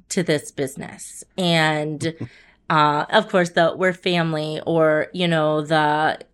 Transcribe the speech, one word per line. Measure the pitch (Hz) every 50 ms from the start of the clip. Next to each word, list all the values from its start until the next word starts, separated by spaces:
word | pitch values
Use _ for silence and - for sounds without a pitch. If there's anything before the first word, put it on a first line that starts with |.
| - -
to | - 196 170
this | - 156 147 - -
business. | - - 139 131 - - - - - - - - - - - - _ -
And, | 185 170 170 165 156 156 151 151 151 151 151 139 165 165 160 - 120 120 - - -
<laughs> | _ _ _ _ -
uh, | 170 156 151 151 147 151 - -
of | - 220 208 214
course, | - 185 175 170
the | - 180 165 160 -
"we're | - 185 185 175
family" | - - 185 175 175 165 165 160 151 151 156 156 156 -
or, | - 165 165 160 156 151 151 - - -
you | 175 180 170
know, | 165 160 151 151 151 151
the | 151 147 160 156 151 151 151 151 156 143 - - - _